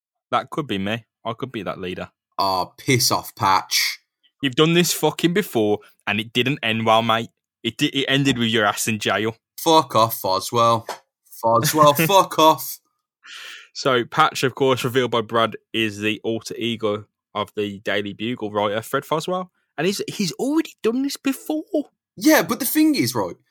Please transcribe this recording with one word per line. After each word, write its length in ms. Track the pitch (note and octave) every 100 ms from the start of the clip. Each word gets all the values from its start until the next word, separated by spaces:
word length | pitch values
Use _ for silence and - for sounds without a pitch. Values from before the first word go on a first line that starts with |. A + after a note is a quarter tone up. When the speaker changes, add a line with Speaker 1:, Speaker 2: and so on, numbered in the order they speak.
| _ _ _
Speaker 1:
"That 200 | A#2+ B2+
could 180 | - C#3
be 100 | G2+
me. 280 | G2 A#2 - _
I 80 | A2+
could 200 | A#2 C3
be 80 | A#2+
that 160 | F2+ E2
leader." 320 | F#2 F#2 F#2 _ _ -
Speaker 2:
Oh, 360 | G2 F#2 F2 -
piss 340 | - B2 -
off, 220 | G2 -
Patch. 680 | - G2+ F#2+ - - - - _ _ _ _
Speaker 1:
You've 140 | C#3 A#2+
done 180 | D#3
this 180 | E3+ F3
fucking 420 | - D3+ - E3
before, 460 | F3+ G3+ A#2 G#2 G#2 - _ -
and 140 | G#2
it 140 | A2
didn't 260 | B2 B2 D3
end 240 | A2+ A2 A2+
well, 160 | A2
mate. 280 | A#2 A2+ A#2 _ _ _
It 140 | A#2 -
di-, 100 | C#3+
it 180 | C#3 -
ended 300 | C3+ C#3 A#2+
with 120 | A#2
your 140 | A2+ G#2
ass 220 | G#2 -
in 120 | A2
jail. 380 | A2+ G2+ A2 A2+ _ -
Speaker 2:
Fuck 380 | E3 D#3+ D3 A2
off, 260 | A2+ -
Foswell. 640 | G2 F#2+ - A#2 A#2 A2+ A2 - _ _ _ -
Foswell, 520 | A2+ A2+ D3+ D#3 D3+ C3+
Speaker 1:
<laughs> 100 | D#3+
Speaker 2:
fuck 300 | G3 F#3+ -
off. 420 | D#3+ D3+ - - _ _ _ _ - - - - -
Speaker 1:
So, 320 | - C#3 B2+ A2+
Patch, 380 | - D#3 -
of 100 | C3+
course, 300 | - C3+ B2
revealed 260 | C3 B2 B2
by 120 | A#2
Brad, 360 | A2 A#2 A2+ G#2+ _
is 240 | A2+ A2 G2+
the 220 | G#2+ G#2+
alter 300 | G#2+ A2+ - -
ego 460 | A2+ A2+ G#2+ G#2 G#2 _ _
of 180 | G#2 G2+ -
the 240 | G#2 G2
Daily 340 | G#2 G2+ G#2
Bugle 380 | F#2+ G#2+ B2 G#2
writer, 300 | G#2 G#2 G#2
Fred 200 | A2 C3+
Foswell. 460 | - D3+ D#3+ F#3 F#3 _ _ -
And 80 | E3
he's, 120 | G3+ -
he's 240 | - F#3+
already 400 | - B3 D#4 D#4+ -
done 180 | G#3+ A#3+
this 160 | C#4 -
before. 720 | - C4 - D#4 - D#4 - _ _ -
Speaker 2:
Yeah, 280 | A#3+ D4+
but 160 | E3 A#3+
the 60 | C4
thing 260 | D#4 D#4
is, 220 | C4+ B2 A#2+
right, 200 | F#2 -
a 20 | _